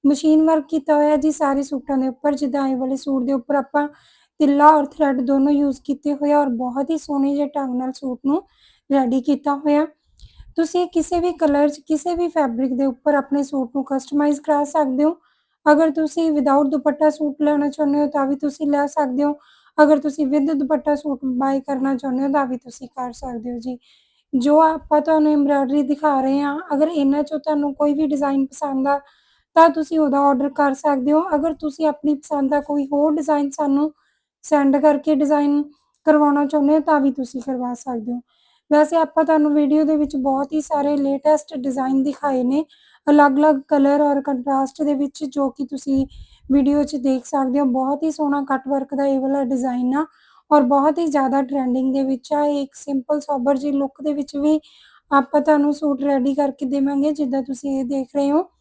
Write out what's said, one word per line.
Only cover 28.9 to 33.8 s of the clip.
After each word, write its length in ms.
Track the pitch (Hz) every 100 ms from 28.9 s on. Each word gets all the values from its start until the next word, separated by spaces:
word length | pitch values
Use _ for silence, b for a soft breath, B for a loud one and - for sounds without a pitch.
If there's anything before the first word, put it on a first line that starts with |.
| 285 b b b b b 320
ਤਾਂ 140 | 330
ਤੁਸੀਂ 300 | 320 302 320
ਉਹਦਾ 200 | 302 277
ਆਰਡਰ 280 | 285 262 277
ਕਰ 220 | 277 285 269
ਸਕਦੇ 360 | 302 277 254
ਹੋ। 120 | 302 359 302
ਅਗਰ 180 | 330 294
ਤੁਸੀਂ 320 | 302 277 311
ਆਪਣੀ 280 | 294 294 294
ਪਸੰਦ 360 | - 294 269
ਦਾ 100 | 294
ਕੋਈ 260 | 294 294 277
ਹੋਰ 280 | 285 302 302
ਡਿਜ਼ਾਈਨ 340 | 294 294 285
ਸਾਨੂੰ 400 | 277 294 277